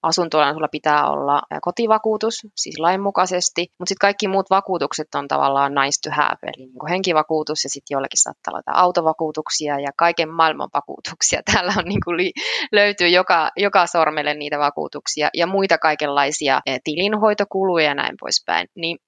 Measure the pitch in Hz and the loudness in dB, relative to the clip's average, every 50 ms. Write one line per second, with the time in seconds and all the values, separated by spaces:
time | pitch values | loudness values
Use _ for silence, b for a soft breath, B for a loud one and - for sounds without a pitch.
0 | - 170 170 185 175 165 160 156 147 143 156 156 156 - - 151 - 156 147 147 | -2 0 2 2 0 2 2 2 2 2 0 -2 -4 -4 -4 -2 0 2 2 4
1 | 143 147 143 143 139 143 143 143 - - - 156 - 180 - - 233 214 220 214 | 2 2 0 0 0 0 0 0 0 -4 -8 -6 -6 -4 -2 -2 2 2 2 2
2 | - 220 214 208 220 226 226 - - 208 - - - - 131 143 160 175 185 190 | 2 0 -2 0 -2 -4 -4 -4 -12 -12 -8 -8 -8 -8 -6 0 2 2 2 2
3 | 196 196 - - 185 185 185 180 180 - - 170 175 - _ - 180 - 190 - | 0 -2 2 0 0 0 0 -2 -2 -2 -2 -4 -6 -6 _ -10 -6 -6 -2 2
4 | - 202 202 - 214 190 190 196 190 - 190 196 196 - 185 165 - - - - | 2 2 2 0 -2 0 0 0 0 2 0 0 0 0 -2 -2 -2 -4 -4 -6
5 | 156 _ - 143 143 139 143 143 139 139 139 139 139 139 143 139 135 139 143 - | -8 _ -6 -6 -4 -2 0 0 2 2 2 2 2 2 2 0 0 0 0 -4
6 | - 151 143 147 147 - - - - - - - 131 - - - 147 156 175 190 | -4 -4 0 0 0 0 0 -4 -8 -12 -12 -12 -18 -20 -16 -12 -6 -4 -4 -2
7 | 190 185 165 156 151 - 160 156 151 - 156 - - 139 - 139 _ - 143 135 | 0 0 0 0 2 0 -2 -2 -2 -2 -4 -6 -4 -6 -8 -12 _ -6 -4 -4
8 | 135 - - - - - - _ - - - - - - - - 180 180 175 175 | -4 -2 0 -2 -2 -2 -4 _ -8 -8 -8 -8 -6 0 2 4 4 4 4 2
9 | 160 160 160 - 165 156 151 156 156 - - - 151 147 143 139 143 139 - - | 2 0 0 0 -4 -4 -4 -6 -6 -6 -6 -4 -2 -2 -4 -2 -4 -4 0 2
10 | 165 170 170 - 160 156 165 165 160 160 151 139 139 139 - 143 - - - - | 2 2 2 0 -4 -4 0 2 2 2 2 -2 -6 -4 -4 -4 -6 -6 -14 -14
11 | - - 170 - - - - - - - 214 202 180 180 185 202 160 175 202 202 | -12 -14 -8 -4 -2 -2 -2 -2 -2 0 0 0 0 0 -2 -2 -2 -2 -2 -2
12 | - 175 170 170 190 175 - B B B B B 320 B - 208 202 208 202 - | -2 -2 -2 -2 -2 -2 -4 B B B B B -4 B 2 4 4 4 2 2
13 | 196 170 180 180 180 - 180 165 156 - - - 202 202 - 190 170 - - 170 | 4 4 4 4 4 4 2 2 2 0 -2 0 -2 4 4 4 4 4 4 2
14 | 160 156 151 151 143 147 151 151 143 147 151 147 147 143 - 151 151 143 - 143 | 4 4 2 0 -2 -2 -4 -4 -4 -4 -2 0 0 0 0 -2 -8 -6 -8 -10
15 | - - - 151 147 143 - 165 170 180 190 196 196 185 170 - - 156 151 - | -8 -8 -4 -2 -2 -2 0 0 -2 0 2 0 2 2 2 4 4 0 0 0
16 | 151 143 139 143 139 143 156 - 151 135 131 131 - 139 131 - - 156 151 165 | -2 0 2 2 0 0 0 -2 0 2 2 2 0 -2 -4 -4 -4 -6 -2 0
17 | 190 208 214 208 214 214 208 208 202 - - 190 196 190 175 165 151 147 143 143 | 0 0 0 2 2 2 2 2 -2 -2 -2 -2 0 2 2 2 2 2 2 0
18 | - - - - - - - - - - 85 85 - - - 185 165 165 170 - | -2 -4 -4 -8 -6 -4 -4 -4 -2 0 -2 -2 -2 -4 -10 -8 -6 -6 -8 -8
19 | _ | _